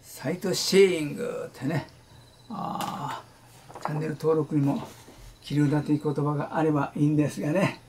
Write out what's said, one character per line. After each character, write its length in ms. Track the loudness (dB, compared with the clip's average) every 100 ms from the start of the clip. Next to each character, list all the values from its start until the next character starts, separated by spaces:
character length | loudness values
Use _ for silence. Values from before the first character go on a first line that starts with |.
サ 280 | -20 -10 -6
イ 80 | -4
ト 140 | -2
シ 260 | -2 2 6
ー 200 | 6 4
イ 60 |
ン 100 | -4
グ 360 | -6 -6 -8 -10
っ 40 | -6
て 60 | -2
ね。 200 | -2 -6 -20 -20 -20 -20 -20 -12
あ 720 | -8 -6 -6 -6 -6 -8 -10 -14 -20 -20 -20 -20
あ、 80 | -12
チ 60 | -6
ャ 100 | -4
ン 40 |
ネ 80 | -4
ル 60 |
登 220 | -2 2 2
録 200 | 2 2
に 60 |
も 260 | 2 0 -6 -16 -20 -20 -20 -20
切 120 | -2
り 160 | 2 4
札 160 | 2 2
と 60 |
い 40 | 0
う 60 |
言 100 | 0
葉 220 | 0 0
が 220 | -2 -2 0
あ 60 |
れ 100 | 2
ば 200 | 2 0 2
い 80 |
い 20 | 2
ん 100 | 4
で 140 | 0
す 100 | -2
が 120 | -2
ね。 280 | 2 0 -2